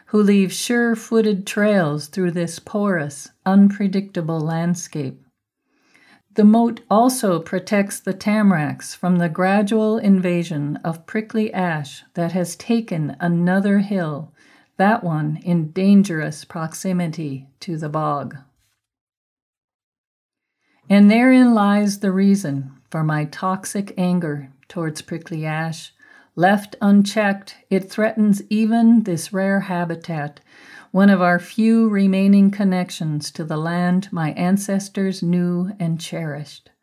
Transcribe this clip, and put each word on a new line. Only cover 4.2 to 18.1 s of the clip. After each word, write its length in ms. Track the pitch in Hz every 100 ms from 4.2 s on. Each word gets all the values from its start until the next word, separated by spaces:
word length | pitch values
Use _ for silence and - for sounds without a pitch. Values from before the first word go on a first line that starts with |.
| 160 165
landscape. 800 | 156 165 170 175 - 156 135 135 _ _ _ _ _ _ _ _ _ _ _
The 100 | -
moat 380 | 208 226 233 233 -
also 500 | 202 247 254 202 165
protects 600 | - 185 180 208 202 -
the 120 | -
tamaracks 800 | 190 208 214 202 170 143 135 -
from 260 | - 180 180
the 100 | 170
gradual 680 | 156 185 202 202 220 220 220
invasion 800 | 208 190 180 175 170 151 143 147
of 220 | 170 165 -
prickly 480 | 220 220 220 214
ash 500 | 190 180 156 139 - - -
that 180 | 170
has 240 | 180 170 -
taken 580 | - 233 220 165 147 -
another 580 | 175 170 175 190 202 202
hill, 540 | 202 196 160 143 156 _ _ _ _ -
that 260 | 190 226
one 380 | 175 156 151 156
in 280 | 175 170 156
dangerous 720 | 190 196 202 190 160 151 151
proximity 1040 | - 170 160 - 190 180 170 156 151 135 135 -
to 160 | - 156
the 100 | 156
bog. 480 | 156 151